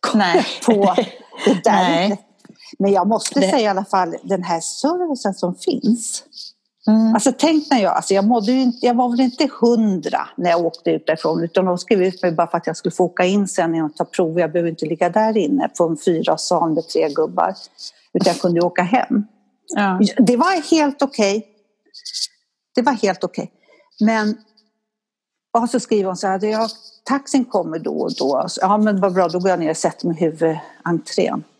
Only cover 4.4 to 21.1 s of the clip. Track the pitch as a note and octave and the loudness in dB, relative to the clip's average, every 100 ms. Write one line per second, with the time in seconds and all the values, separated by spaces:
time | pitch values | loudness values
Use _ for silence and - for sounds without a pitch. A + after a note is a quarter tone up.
4.4 | F3 E3 D#3+ - C#4+ F4+ F4+ C#4 G3+ F#3+ | -2 -4 -4 -4 -2 -2 -4 -4 -4 -4
5.4 | F3 F3+ - D4 - A#3 - - - - | -6 -4 -4 -2 0 -2 -2 -12 -14 -20
6.4 | - _ _ _ - A3 A3 A3 C4+ B3+ | -20 _ _ _ 0 2 4 2 2 2
7.4 | D4+ D#4 D4 C4 F#3+ - - G3 G3+ A#3+ | 2 2 2 2 2 0 0 2 2 2
8.4 | G3+ B3+ B3+ A#3+ B3 A#3+ B3 A#3+ C4 B3+ | 2 2 0 0 0 2 0 2 0 2
9.4 | D4 - A#3 A#3+ G#3+ F#3 D3+ D3 C#3+ - | -2 2 2 4 2 0 -2 -4 -6 -4
10.4 | F3 E3+ E3+ - - D#3 - E3 D#3+ E3 | 0 2 0 -2 -2 -2 0 -2 0 -2
11.4 | E3 - F#3 F3 - G#3 F#3 F#3 F3+ E3 | 0 0 0 -2 0 2 2 0 -2 0
12.4 | E3 E3+ E3+ D#3+ F3+ - F3+ - F3+ G3+ | 0 -2 -4 -4 -6 0 -2 2 2 2
13.4 | F#3+ - E3+ E3 D#3 - E3 - E3+ E3 | 0 -2 0 0 -4 -4 -8 -2 -2 0
14.4 | D#3+ E3+ E3+ D#3+ D#3 D3 F3 F3+ A3 A3 | -2 0 -4 -4 -6 -2 0 2 0 0
15.4 | D#3+ - - - E3+ D#3+ - D#3+ D#3+ D#3 | 0 0 -2 -2 -2 0 0 0 0 -2
16.4 | - F3 E3+ D3+ - D#3+ D#3 C#3+ D#3 F3+ | 0 0 0 -2 -2 -2 -2 -2 -2 0
17.4 | E3+ G3+ - _ - _ _ F#3 F#3+ E3+ | -2 -2 -14 _ -20 _ _ -2 0 0
18.4 | F3+ E3+ F3 F3 F3+ B3 - G#3 G#3 _ | 0 2 0 0 0 0 2 -2 -2 _
19.4 | _ _ _ C4 G3+ F#3 G#3 - A3+ B3 | _ _ _ -2 -2 2 0 4 2 4
20.4 | E4 F#4+ D4+ E4 D4 C#4 C#4 | 2 0 2 2 2 0 -4